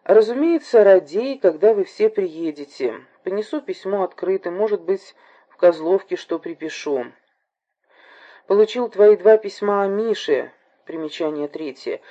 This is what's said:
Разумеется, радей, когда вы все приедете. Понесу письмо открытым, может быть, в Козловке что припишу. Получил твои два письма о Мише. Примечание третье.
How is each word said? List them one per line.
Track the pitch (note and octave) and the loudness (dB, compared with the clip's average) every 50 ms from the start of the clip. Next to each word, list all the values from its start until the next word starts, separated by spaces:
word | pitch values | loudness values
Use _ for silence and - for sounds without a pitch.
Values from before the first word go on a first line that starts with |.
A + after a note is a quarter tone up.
| _ | _
Разумеется, | - G3+ A3 G#3+ A3 A#3+ C4+ D#4 E4+ E4+ D#4 - - - A3 | 4 4 4 4 4 0 0 0 0 0 -2 -2 2 4 6
радей, | G#3 G3 F#3+ F#3 F3+ - D#3 G#3 B3 C#4 C4+ C4 | 8 8 6 6 4 0 -4 -4 -4 -4 -6 0
когда | - F3+ D#3 D#3 G3 A3 A3 | 0 0 0 4 2 2 2
вы | G3+ F#3 | 2 -2
все | - - - G#3+ A3 | -6 -2 -2 -2 0
приедете. | G#3+ G#3 F#3+ F3 D#3 E3 E3 D#3+ D3 D3 C#3+ C#3 - - C3+ A#2 A2 - - _ _ _ | 0 -2 -4 -6 -6 -6 -8 -8 -8 -8 -14 -16 -10 -6 -6 -6 -6 -8 -16 _ _ _
Понесу | _ F#3+ F#3+ G#3 G#3+ - - D4+ | _ -6 -6 -6 -6 -6 -8 -8
письмо | - - F#3 - - F#3+ G3+ G3+ | -8 -8 -10 -10 -6 -6 -4 -4
открытым, | F#3 F3+ - - F3+ F3 F#3+ F#3+ - F3 F3 | -4 -6 -6 -6 -4 -4 -4 -4 -4 -8 -4
может | F#3+ G#3+ G#3+ G#3 F#3 | -4 -2 -2 -2 -4
быть, | E3 E3+ G3 F#3+ - - _ _ _ _ _ _ _ _ | -4 -6 -6 -6 -6 -16 _ _ _ _ _ _ _ _
в | _ _ | _ _
Козловке | F3+ F3 E3 D#3 D#3 E3+ F#3+ F#3+ - _ F3+ | 4 4 4 2 0 0 0 0 -2 _ -10
что | - - - E3+ D#3+ | -10 -6 -8 -8 -8
припишу. | - F3 D#3+ - D#3+ D#3 - - - D3+ C#3+ C3 A#2+ B2 - _ _ _ _ _ _ _ _ _ _ _ _ _ _ _ _ _ _ _ - _ - - - _ _ | -8 -12 -14 -12 -12 -12 -12 -10 -6 -6 -4 -4 -6 -10 -14 _ _ _ _ _ _ _ _ _ _ _ _ _ _ _ _ _ _ _ -20 _ -20 -20 -20 _ _
Получил | _ G3 G#3 G#3+ G#3+ - B3 B3 G#3+ | _ 2 2 2 2 0 -6 -6 -6
твои | - F#3 G#3 G#3 G#3 | 0 4 4 6 4
два | F3+ F3+ G#3+ A3 | 4 6 4 4
письма | G#3+ G#3+ G3+ - - G#3 G3+ G3+ G3+ | 4 2 -6 -10 -6 -4 -2 -2 -2
о | G3+ G3 | -2 -2
Мише. | G3 G#3 A3+ A3+ G#3 - - - C#3+ B2 B2 - _ _ _ _ _ _ _ | -2 -4 -2 -4 -4 -6 -2 -2 -2 -2 -4 -8 _ _ _ _ _ _ _
Примечание | - D#3+ D#3+ D#3 D3+ - - E3 D3+ D3+ D3 D3 D3 | -14 -12 -12 -10 -12 -8 -6 -6 -6 -4 -6 -8 -10
третье. | D3 D#3 D#3+ C#3 C3 - - - - - - - | -10 -12 -12 -12 -12 -12 -10 -10 -10 -10 -12 -20